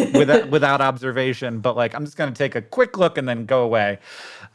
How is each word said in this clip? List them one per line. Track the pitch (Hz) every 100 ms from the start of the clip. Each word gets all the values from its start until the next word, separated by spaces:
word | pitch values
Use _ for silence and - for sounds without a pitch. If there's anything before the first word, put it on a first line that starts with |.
| - -
without, | 139 226 131
without | 147 139 139
observation, | 135 127 131 123 131 123 127 113
but, | 123 117
like, | 113
I'm | 143 147
just | -
gonna | 143
take | 120 139 120
a |
quick | 107 - 247 190
look | 170 147
and | 127
then | 117 110
go | 131
away." | 120 113 101 101 - - - - -